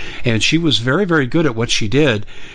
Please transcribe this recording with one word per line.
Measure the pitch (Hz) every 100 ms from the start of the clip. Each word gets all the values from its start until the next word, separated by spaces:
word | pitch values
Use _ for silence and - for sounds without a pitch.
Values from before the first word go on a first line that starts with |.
| - - -
And | 113
she | - 160
was | 170 123
very, | 120 151 202
very | 160 127
good | 160 156
at | 107
what | 117
she | - 107
did. | 131 151 107 - - -